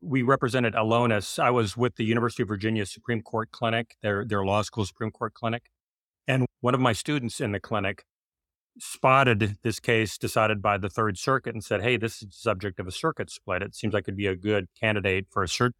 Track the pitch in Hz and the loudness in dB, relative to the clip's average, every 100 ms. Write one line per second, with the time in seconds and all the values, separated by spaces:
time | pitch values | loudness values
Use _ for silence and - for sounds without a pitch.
0 | 170 131 123 135 127 127 117 113 110 117 | -4 0 2 2 2 2 2 2 4 4
1 | 120 104 - - 131 123 107 117 123 - | 4 2 0 0 2 4 2 0 -2 0
2 | 110 117 117 - 101 104 110 110 98 - | 0 0 0 -2 -4 -2 -2 -2 -4 -8
3 | - 113 - 110 110 - 117 113 117 _ | -6 -6 -4 -4 -4 -4 0 0 -2 _
4 | 107 101 113 104 95 104 104 117 98 - | -2 -2 0 0 2 2 0 -2 -4 -4
5 | 110 - 110 - 113 120 - _ _ _ | -8 -6 -8 -4 -4 -4 -8 _ _ _
6 | _ _ - 131 123 _ 123 127 127 110 | _ _ -2 0 0 _ 0 2 2 0
7 | - 147 117 - 120 101 - 107 98 101 | -2 -4 -4 -6 -4 -4 -4 -4 -2 -6
8 | - _ _ _ _ _ _ - - - | -14 _ _ _ _ _ _ -18 -14 2
9 | 131 135 127 104 104 101 120 - - 113 | 6 6 6 4 2 -2 -4 -2 0 2
10 | 107 - 107 120 107 104 104 101 98 - | 0 -4 -2 2 2 2 0 0 -2 -2
11 | 107 92 - 135 123 110 - 104 117 120 | -2 -2 0 -2 -2 -8 -4 -2 0 0
12 | 117 - 104 - 117 92 101 92 90 - | -2 -8 -16 -6 -2 -2 -4 -8 -10 -4
13 | 160 - 90 - - 90 104 - 107 104 | -4 -4 -8 -10 -6 -4 -6 -6 -2 -2
14 | 98 98 101 92 104 104 90 _ 110 107 | -2 -4 -2 -2 -2 -2 -2 _ -2 0
15 | 98 95 95 104 90 - 123 | 0 0 -2 -4 -2 0 0